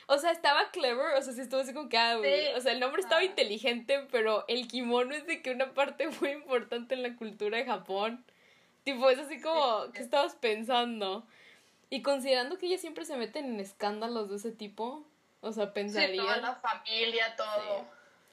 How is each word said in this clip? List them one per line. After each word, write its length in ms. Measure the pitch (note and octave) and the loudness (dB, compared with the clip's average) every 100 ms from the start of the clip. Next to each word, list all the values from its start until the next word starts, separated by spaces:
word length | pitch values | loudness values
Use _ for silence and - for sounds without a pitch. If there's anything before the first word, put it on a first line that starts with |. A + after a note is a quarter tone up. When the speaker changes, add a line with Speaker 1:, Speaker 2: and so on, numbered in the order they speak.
| - | 2
Speaker 1:
O 100 | C#4 | 4
sea, 140 | E4 | 4
estaba 400 | E4+ D#4 D4+ G4 | 2 4 4 2
clever, 440 | F4+ C4 A#3+ D#4+ C#4 | 0 0 2 2 0
o 40 | |
sea, 120 | C4+ | 0
sí 80 | A#3+ | -6
estuvo 180 | C4 C4 | -2 -2
así 140 | C4 | -2
como 160 | C4 C4 | -6 0
que, 80 | A3+ | 2
ah, 180 | A#3 A#3 | 4 4
güey. 300 | G3 F#3+ C#4+ | 4 2 2
Speaker 2:
Sí. 80 | B3 | 0
Speaker 1:
O 60 | |
sea, 100 | B3 | 0
el 80 | B3 | 2
nombre 220 | B3+ D#4+ | 0 0
estaba 180 | F4+ D#4+ | 4 4
Speaker 2:
Ah. 60 | F#4+ | 4
Speaker 1:
inteligente, 840 | - G#3+ G#3+ B3 A#3+ A#3 C#4 C4 | 2 0 0 0 0 0 0 2
pero 340 | A#3+ A3 G#3 - | 2 4 2 0
el 200 | A#3+ A#3+ | -2 -2
kimono 440 | B3 A#3+ A#3+ B3+ | -4 2 2 2
es 140 | D4+ D4+ | -2 -4
de 140 | E4 | -4
que 100 | B3+ | -2
una 220 | B3 C4 | -2 0
parte 340 | C4+ C#4 - D#4 | 0 0 0 -4
<laughs> 140 | A#3+ | -2
muy 80 | C#4+ | -2
importante 640 | D4 C#4+ B3 A3+ A#3+ A#3+ C4 | -2 -2 -2 0 -6 -4 -4
en 80 | |
la 140 | B3 A#3+ | -4 -6
cultura 400 | A3 F#3+ G#3 A3+ | -10 -4 -2 0
de 80 | B3 | -2
Japón. 580 | G3+ F3 G3 A3 A#3+ - _ _ _ _ _ | -4 -2 -2 -2 -4 -14 _ _ _ _ _
Tipo, 260 | - B3+ C4+ | -6 4 4
es 100 | B3+ | 4
así 200 | C#4+ D4 | 0 -6
como, 440 | D#4 D#4+ C4+ G#3 D3 | 0 2 2 2 -2
Speaker 2:
Sí. 60 | |
Speaker 1:
¿qué 80 | - | -8
estabas 340 | A#3+ C#4+ E4 - | 0 2 2 0
pensando? 880 | A3+ G#3+ A3+ A#3+ A#3+ A3+ F#3+ G3+ - - - - _ _ - | -2 0 0 0 0 -2 -4 -6 -10 -20 -20 -20 _ _ -8
Y 120 | C4 | -4
considerando 560 | C4+ C#4 C4+ B3+ B3+ F#4 | 0 0 2 2 0 -4
que 80 | F4+ | -2
ellas 140 | F4+ | -2
siempre 240 | E4+ E4 E4 | -4 -10 -6
se 100 | C4+ | -6
meten 300 | A3 D4+ C4+ | -4 -6 -6
en 140 | G#3+ | -6
escándalos 720 | G3 - G#3 G#3+ A#3 A#3 G#3 | -8 -4 -4 -2 -4 -4 -6
de 60 | G3+ | -6
ese 140 | A3+ | -8
tipo, 540 | A3+ G#3 - A#3 D4+ D4 _ _ _ | -10 -12 -8 -8 -8 -16 _ _ _
o 100 | G#3+ | -6
sea, 120 | A3 G3+ | -2 -2
Speaker 2:
Sí, 40 | |
Speaker 1:
pensaría 480 | G#3 G3+ G#3 F#3+ F#3 | -2 -2 0 0 2
Speaker 2:
toda 160 | G3 A3 | 0 0
la 180 | A#3+ B3 | 0 -2
familia, 800 | A#3 G#3+ - A3 A3+ A3+ A3+ A3+ | -4 -4 -2 -2 0 0 0 -2
todo. 440 | G#3+ G#3 G#3 G3+ | -2 -2 -2 -4
Speaker 1:
Sí. 60 | - - - _ _ | -6 -18 -20 _ _